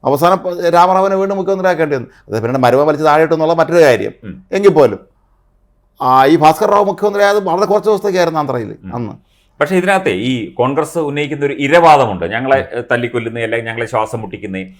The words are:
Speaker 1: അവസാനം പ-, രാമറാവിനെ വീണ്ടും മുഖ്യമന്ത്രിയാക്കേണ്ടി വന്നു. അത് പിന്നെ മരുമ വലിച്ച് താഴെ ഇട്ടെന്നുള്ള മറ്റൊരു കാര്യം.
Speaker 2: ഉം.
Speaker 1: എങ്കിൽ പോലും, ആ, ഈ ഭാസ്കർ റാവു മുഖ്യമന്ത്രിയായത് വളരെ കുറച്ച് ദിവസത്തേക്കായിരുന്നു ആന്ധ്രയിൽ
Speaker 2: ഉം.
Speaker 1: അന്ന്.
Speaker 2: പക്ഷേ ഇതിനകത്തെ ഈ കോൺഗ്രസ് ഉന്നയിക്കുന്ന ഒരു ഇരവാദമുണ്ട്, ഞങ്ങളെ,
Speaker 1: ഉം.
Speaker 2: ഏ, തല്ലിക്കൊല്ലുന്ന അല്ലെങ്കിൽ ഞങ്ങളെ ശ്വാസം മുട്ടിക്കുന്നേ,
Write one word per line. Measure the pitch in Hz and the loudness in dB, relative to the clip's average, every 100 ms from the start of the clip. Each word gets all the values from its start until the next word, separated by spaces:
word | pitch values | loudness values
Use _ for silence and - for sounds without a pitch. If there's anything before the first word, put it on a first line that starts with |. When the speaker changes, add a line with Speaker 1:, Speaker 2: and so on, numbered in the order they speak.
Speaker 1:
അവസാനം | 131 139 170 190 | -2 0 2 2
പ-, | 185 175 170 | -2 -4 0
രാമറാവിനെ | 170 180 185 196 190 | 4 4 4 2 0
വീണ്ടും | 196 196 | -2 -4
മുഖ്യമന്ത്രിയാക്കേണ്ടി | 185 190 185 170 156 139 | -2 0 0 0 -2 -2
വന്നു. | 117 _ - | -6 _ -8
അത് | 107 | -6
പിന്നെ | 113 131 | -4 0
മരുമ | 123 127 | 2 2
വലിച്ച് | 147 147 | 2 0
താഴെ | 156 151 | 2 2
ഇട്ടെന്നുള്ള | 160 160 156 | 2 0 0
മറ്റൊരു | 165 156 170 | 0 2 4
കാര്യം. | 151 113 104 - | 4 4 -2 -10
Speaker 2:
ഉം. | 104 92 - | -18 -18 -6
Speaker 1:
എങ്കിൽ | 196 202 | 2 4
പോലും, | 156 127 98 _ _ _ _ _ _ _ _ _ _ | 6 4 2 _ _ _ _ _ _ _ _ _ _
ആ, | 131 131 135 | 2 4 4
ഈ | 170 | 4
ഭാസ്കർ | 156 160 208 | 4 2 0
റാവു | 202 | 2
മുഖ്യമന്ത്രിയായത് | 202 190 208 202 202 208 | 0 -2 -2 0 0 0
വളരെ | 190 175 196 | -2 -2 0
കുറച്ച് | 208 202 | 0 0
ദിവസത്തേക്കായിരുന്നു | 202 202 185 170 160 | 0 0 0 0 -2
ആന്ധ്രയിൽ | 147 127 107 107 | -4 -6 -8 -12
Speaker 2:
ഉം. | - | -12
Speaker 1:
അന്ന്. | 120 113 - _ _ _ _ | -10 -10 -12 _ _ _ _
Speaker 2:
പക്ഷേ | 147 185 | -2 0
ഇതിനകത്തെ | 175 190 185 | 0 0 0
ഈ | 95 120 127 107 | -2 -2 -4 -6
കോൺഗ്രസ് | - 127 143 151 170 | -4 -2 -2 -4 -4
ഉന്നയിക്കുന്ന | 151 143 147 147 143 | -4 -4 -6 -4 -4
ഒരു | |
ഇരവാദമുണ്ട്, | 139 139 165 170 147 120 95 | -4 2 4 6 6 4 -2
ഞങ്ങളെ, | 85 110 131 135 - | -6 -6 0 0 -2
Speaker 1:
ഉം. | 120 | -10
Speaker 2:
ഏ, | 117 | -4
തല്ലിക്കൊല്ലുന്ന | 120 120 120 113 117 | -4 -2 -6 -6 -6
അല്ലെങ്കിൽ | 113 117 113 | -4 -4 -6
ഞങ്ങളെ | 113 113 | -8 -4
ശ്വാസം | 117 110 117 | -4 -4 -8
മുട്ടിക്കുന്നേ, | 107 101 101 95 92 - | -10 -12 -10 -10 -10 -18